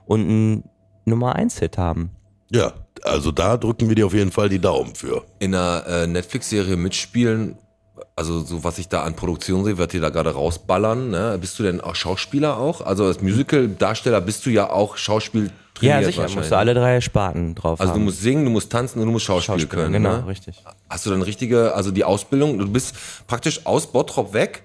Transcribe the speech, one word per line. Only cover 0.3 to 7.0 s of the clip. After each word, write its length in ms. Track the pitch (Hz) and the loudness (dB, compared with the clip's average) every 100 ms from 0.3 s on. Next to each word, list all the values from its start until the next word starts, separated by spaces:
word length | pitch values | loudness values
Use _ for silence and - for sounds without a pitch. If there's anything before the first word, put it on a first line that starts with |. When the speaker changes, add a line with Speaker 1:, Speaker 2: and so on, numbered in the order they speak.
| 110 110 107 - _ _ _ | 4 4 0 -4 _ _ _
Speaker 1:
Nummer-eins-Hit 760 | - 113 123 - 240 - 82 - | -2 0 0 0 0 0 -2 0
haben. 320 | 87 82 85 - _ _ - | 0 -2 -6 -10 _ _ -6
Speaker 2:
Ja, 220 | 90 - - - - | -2 -2 -4 -14 -8
also 280 | - 76 73 | -2 0 0
da 260 | 71 92 120 | 0 0 0
drücken 320 | 110 117 113 | 0 0 0
wir 60 | |
dir 120 | 110 101 | 2 2
auf 80 | |
jeden 180 | 104 95 | 2 2
Fall 160 | - 104 | 2 0
die 100 | 95 | 2
Daumen 360 | 92 69 62 | 2 0 -2
für. 300 | - 67 - - - | -8 -6 -6 -6 -6
Speaker 3:
In 160 | 95 | -2
einer, 300 | 92 90 85 - | 0 0 -2 -2
äh, 200 | 87 85 | -2 0
Netflix-Serie 720 | 87 - 127 - 107 92 90 | -2 -4 -6 -2 -2 0 0
mitspielen, 800 | 92 - | -2 -4